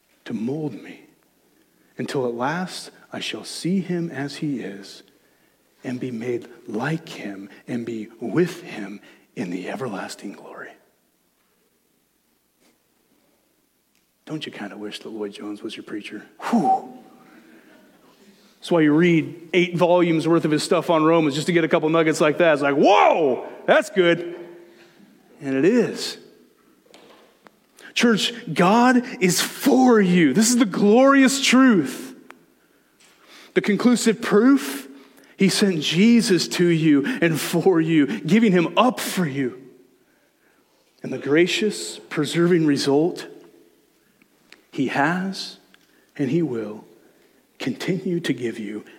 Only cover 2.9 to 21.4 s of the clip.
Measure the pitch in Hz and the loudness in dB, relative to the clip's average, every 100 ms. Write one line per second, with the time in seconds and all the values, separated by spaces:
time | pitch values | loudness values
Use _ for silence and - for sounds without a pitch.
2.9 | - _ - - - - - 165 190 180 | -20 _ -12 -10 -10 -12 -8 -4 -4 -2
3.9 | 175 165 139 139 - 156 127 95 98 - | -6 -6 -8 -10 -8 -6 -6 -8 -14 -18
4.9 | - _ _ _ _ _ _ _ _ 139 | -20 _ _ _ _ _ _ _ _ -10
5.9 | 123 131 113 123 117 - - - 107 135 | -8 -8 -8 -6 -6 -8 -18 -10 -6 -4
6.9 | 160 - - 104 98 101 - - 120 117 | -6 -8 -14 -14 -14 -18 -18 -10 -8 -8
7.9 | 113 104 - 113 127 175 - - - 98 | -10 -12 -12 -4 -2 -2 -4 -16 -14 -14
8.9 | 101 - _ _ - 92 90 92 - 131 | -16 -20 _ _ -12 -8 -8 -10 -10 -10
9.9 | 95 90 - 101 - - - - - _ | -10 -12 -12 -16 -16 -18 -18 -20 -20 _
10.9 | _ _ _ _ _ _ _ _ _ _ | _ _ _ _ _ _ _ _ _ _
11.9 | _ _ _ _ _ _ _ _ _ _ | _ _ _ _ _ _ _ _ _ _
12.9 | _ _ _ _ _ _ _ _ _ _ | _ _ _ _ _ _ _ _ _ _
13.9 | _ _ _ - 151 127 - 101 107 104 | _ _ _ -12 -12 -10 -12 -14 -12 -12
14.9 | - - 113 104 101 104 104 113 - - | -12 -12 -10 -10 -10 -12 -12 -12 -14 -12
15.9 | 107 - 107 - - - 233 - 762 - | -14 -12 -16 -16 -14 -2 0 0 -2 -4
16.9 | - - - - - - - _ _ _ | -20 -20 -20 -20 -20 -20 -20 _ _ _
17.9 | _ _ _ _ _ _ _ - 175 151 | _ _ _ _ _ _ _ -2 2 4
18.9 | 151 180 165 135 - - 185 180 175 170 | 4 4 2 0 -8 -4 0 0 2 2
19.9 | 180 175 165 147 165 160 151 - 180 151 | 4 2 2 2 2 2 -2 0 0 2
20.9 | 160 156 165 151 139 | 2 4 4 2 0